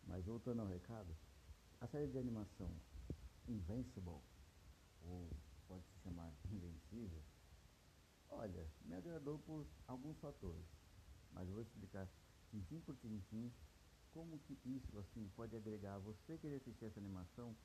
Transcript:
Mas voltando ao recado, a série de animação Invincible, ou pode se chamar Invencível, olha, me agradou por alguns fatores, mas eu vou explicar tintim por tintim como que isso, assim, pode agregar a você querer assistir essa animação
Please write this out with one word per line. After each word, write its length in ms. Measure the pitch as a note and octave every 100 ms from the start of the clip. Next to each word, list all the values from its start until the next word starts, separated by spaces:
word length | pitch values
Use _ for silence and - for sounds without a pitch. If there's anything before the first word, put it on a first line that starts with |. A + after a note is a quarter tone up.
| F#2
Mas 160 | F2+
voltando 360 | F#2 A#2 B2+ A#2
ao 60 | G2+
recado, 480 | F2+ G#2 A2+ F2+ E2 - - - - - -
a 80 | A#2+
série 200 | D3 D3
de 100 | C3
animação 540 | B2 A2+ G2+ - F2+ E2 - - - - - - -
Invincible, 760 | A2 E2+ A#2 B2 - F2+ D2+ - - - - - - - - E2+
ou 220 | F2+ E2+ D2+ - - -
pode 140 | F#2
se 160 | E2+ -
chamar 280 | F#2 E2+ E2 D2 F#2+
Invencível, 680 | G2+ F2 D#2+ - A2 G#2 D#2+ D2+ - - - - - - - - - -
olha, 360 | F#3+ A2 F2 D#2+ - -
me 80 |
agradou 440 | F3+ F3 E3 C#3 D#3
por 260 | D#3+ D#3 C#3+ - -
alguns 300 | B2+ D3 D#3
fatores, 480 | D3+ - F#2 E2 E2+ - - - - - -
mas 120 | F2+ F2+
eu 60 |
vou 100 | G2+
explicar 460 | A2+ - G2+ G2+ F#2 - - - -
tintim 300 | G#2+ F2+ D#3+
por 160 | E3 C3
tintim 560 | A#2 G#2+ F#2 A2 A#2+ A#2+ - - - - -
como 240 | D#3+ E3 D#3
que 200 | - C3+
isso, 340 | A#2+ C3 B2+ G#2
assim, 300 | G2 A#2 G2+ F#2+
pode 180 | A2+
agregar 420 | A2+ G#2+ G#2+ G2 G2
a 20 |
você 400 | G2 G#2 - D#3+
querer 180 | D#3 C#3+
assistir 300 | B2+ G#2+ A2
essa 120 | G#2
animação 560 | G2+ F#2 F2 - A#2+ A2+